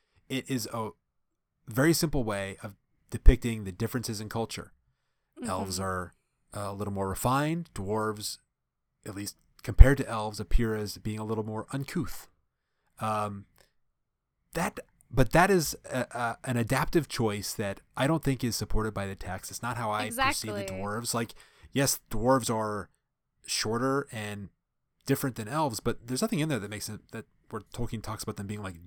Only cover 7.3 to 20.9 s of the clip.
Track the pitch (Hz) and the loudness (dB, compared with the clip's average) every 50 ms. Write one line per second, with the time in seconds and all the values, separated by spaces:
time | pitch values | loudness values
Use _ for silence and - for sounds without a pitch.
7.3 | 127 139 147 151 165 170 170 - - - 98 98 107 110 110 110 107 104 101 - | 2 2 2 0 0 -2 -4 -6 -8 -8 -4 -2 -2 0 0 -2 -2 -4 -6 -8
8.3 | - - _ _ _ _ _ _ _ _ _ _ _ _ - 104 98 98 104 101 | -10 -10 _ _ _ _ _ _ _ _ _ _ _ _ -14 -12 -10 -8 -8 -8
9.3 | - _ _ _ _ - - - 104 - - 131 143 123 - - 117 110 107 107 | -10 _ _ _ _ -12 -8 8 12 12 12 12 10 2 -2 -4 -6 -6 -6 -6
10.3 | 104 104 107 - - - 117 113 110 107 107 101 - 98 92 110 107 107 110 107 | -6 -8 0 4 4 4 4 2 0 -2 -4 -6 -8 -8 -8 -8 -6 -6 -6 -4
11.3 | 110 110 107 110 107 110 104 - - 135 139 - - 180 123 - - - - - | -4 -4 -4 -4 -6 -8 -8 -8 -8 -8 -8 -6 -6 -4 -4 -4 -6 -8 -12 -18
12.3 | _ _ _ _ _ _ _ _ _ _ _ _ _ - 113 110 107 107 104 104 | _ _ _ _ _ _ _ _ _ _ _ _ _ -8 -4 -4 -2 -2 -2 -4
13.3 | 101 98 98 - _ - - _ _ _ _ _ _ _ _ _ _ _ _ _ | -6 -8 -12 -16 _ -20 -20 _ _ _ _ _ _ _ _ _ _ _ _ _
14.3 | _ _ _ _ - - - - - - - _ _ _ _ - - 120 131 - | _ _ _ _ -6 -4 -4 -4 -4 -8 -14 _ _ _ _ 0 4 4 6 6
15.3 | - 165 180 196 196 180 147 - - - - - - 127 120 - - - 120 117 | 8 6 6 8 6 4 4 2 -4 -8 -8 -6 -4 -4 -4 -4 -4 -4 -4 -4
16.3 | 117 - - - 127 120 117 104 135 131 127 - - 170 139 - - - 120 107 | -4 -4 -4 -2 0 0 0 2 0 0 2 2 2 2 2 0 0 0 0 0
17.3 | 104 104 98 - - - 107 98 98 - - _ _ - - 143 165 156 - 143 | 0 -2 -4 -6 -4 -4 -4 -4 -6 -8 -12 _ _ 0 2 2 2 2 2 0
18.3 | 131 117 - 120 104 - 104 - - 107 107 110 101 101 98 98 98 - - 98 | 0 0 0 -2 -2 -2 0 2 2 2 2 0 -2 -4 -4 -6 -6 -8 -8 -8
19.3 | 92 92 - - - - - 123 120 120 120 107 104 107 107 214 226 247 269 - | -8 -8 -8 -10 -10 -8 -6 -6 -4 -4 -4 -2 -2 -2 -2 -4 -2 0 0 0
20.3 | - - - 220 208 202 196 190 190 190 196 202 | 0 -2 -4 -6 -6 -6 -6 -6 -6 -6 -6 -4